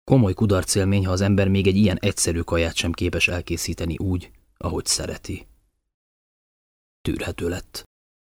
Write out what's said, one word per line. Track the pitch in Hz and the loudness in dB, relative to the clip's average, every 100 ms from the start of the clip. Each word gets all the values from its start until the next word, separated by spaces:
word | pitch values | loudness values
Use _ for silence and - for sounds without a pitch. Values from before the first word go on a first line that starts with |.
Komoly | - 131 98 | 2 4 4
kudarcélmény, | - 110 92 - 101 95 101 95 | 2 2 2 2 0 2 2 2
ha | |
az | 92 | 0
ember | 98 98 98 | 2 4 4
még | 98 95 | 4 4
egy | 95 | 4
ilyen | 104 92 | 4 2
egyszerű | 101 - - 85 | -2 -2 -2 -2
kaját | - 85 82 - | -2 0 0 -2
sem | 87 | -4
képes | 85 90 87 95 | -2 -2 -2 -2
elkészíteni | 87 - 85 - 82 85 78 | -4 -4 -6 -6 -4 -4 -4
úgy, | 95 90 - - _ _ | -2 -4 -6 -20 _ _
ahogy | - - - | -6 -6 -4
szereti. | - - - - 85 - _ _ _ _ _ _ _ _ _ _ _ _ _ _ _ | -4 -4 -10 -10 -12 -14 _ _ _ _ _ _ _ _ _ _ _ _ _ _ _
Tűrhető | - - - - 85 | -6 -6 -6 -6 -6
lett. | 92 - - - _ _ _ | -6 -10 -18 -18 _ _ _